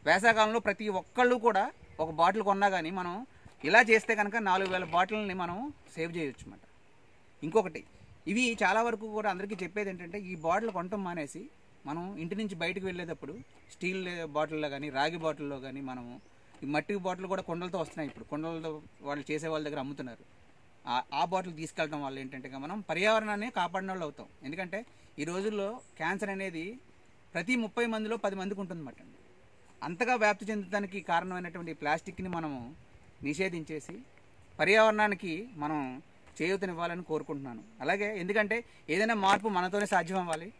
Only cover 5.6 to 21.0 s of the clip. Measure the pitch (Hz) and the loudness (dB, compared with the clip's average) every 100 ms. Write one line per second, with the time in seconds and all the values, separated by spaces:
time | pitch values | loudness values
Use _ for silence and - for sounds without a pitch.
5.6 | 277 294 - - 165 170 151 - 110 101 | -8 -10 -16 -6 -4 -2 -4 -6 -16 -18
6.6 | - - - - - - - - 156 214 | -20 -20 -20 -20 -20 -20 -20 -10 2 2
7.6 | 185 156 - - - - - 202 247 226 | 2 -4 -14 -20 -20 -12 -2 2 2 4
8.6 | 190 208 233 220 220 214 208 180 196 202 | 4 4 4 0 -4 -2 -2 -2 -4 -6
9.6 | 180 208 196 185 175 202 185 180 160 185 | -6 -4 -4 -6 -8 -10 -8 -4 2 2
10.6 | 226 185 180 208 185 175 143 156 262 - | 2 -4 -4 -4 -2 -4 -6 -8 -14 -18
11.6 | - - - 160 180 202 165 196 214 180 | -20 -18 -8 -6 -6 -8 -6 -4 -4 -2
12.6 | 170 185 190 180 170 156 143 196 - - | -2 -2 -4 -6 -6 -8 -10 -12 -16 -20
13.6 | - - 175 190 180 175 160 147 156 156 | -20 -6 -4 -4 -4 -6 -4 -2 -2 -2
14.6 | 151 139 147 135 151 170 160 147 143 139 | -4 -4 -4 0 0 0 -4 -4 -6 -8
15.6 | 135 131 135 127 120 120 - - - - | -10 -10 -10 -10 -12 -16 -20 -20 -20 -12
16.6 | - 151 151 202 185 180 185 185 185 170 | -2 -2 0 -2 -2 -4 -2 -4 -2 -6
17.6 | 180 180 160 - 147 - - 147 160 165 | -4 -4 -4 -4 -8 -8 -8 -6 -4 -6
18.6 | 160 151 - - 139 143 135 151 160 156 | -6 -10 -14 -14 -8 -6 -2 -4 -2 -2
19.6 | 151 147 135 143 131 113 - - - - | -2 -4 -6 -6 -10 -12 -20 -20 -20 -20
20.6 | - - - 123 | -20 -16 -2 -2